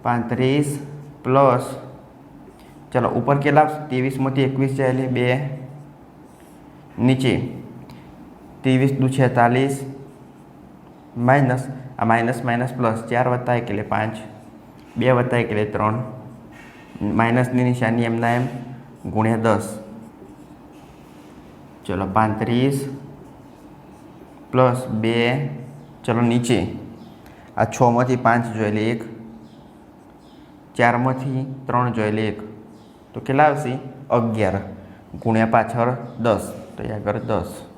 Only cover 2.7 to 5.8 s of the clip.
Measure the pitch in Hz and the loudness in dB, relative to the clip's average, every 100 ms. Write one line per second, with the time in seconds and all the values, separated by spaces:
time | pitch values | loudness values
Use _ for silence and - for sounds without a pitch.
2.7 | - - 123 117 - 120 143 147 143 151 | -20 -4 0 0 0 2 2 4 4 4
3.7 | - - 127 131 131 135 131 131 131 135 | 0 -4 -2 -2 -2 -2 0 0 0 -2
4.7 | 131 131 127 131 123 123 127 143 - - | 0 0 0 0 0 0 0 -2 -8 -12
5.7 | - | -16